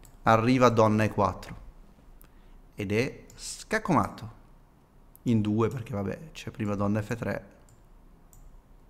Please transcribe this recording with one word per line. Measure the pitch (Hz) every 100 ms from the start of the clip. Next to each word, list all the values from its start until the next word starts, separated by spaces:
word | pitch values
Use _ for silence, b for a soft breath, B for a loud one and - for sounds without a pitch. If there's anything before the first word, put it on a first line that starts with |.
| - -
arriva | - 113 113 127 123
donna | 113 110 107
E | 107
quattro. | - 95 92 - - - - - - - - b b b b -
Ed | - 98
è | 104 127 - - -
scaccomato. | - - - - - 135 92 - 110 - - - - _ _ - - - -
In | 110
due, | 104 104 113
perché | 139 -
vabbè, | 101 98 - -
c'è | - -
prima | - 104
donna | 101 101 107
F | 110
tre. | 117 104 - - - - - - - - - - - - - - -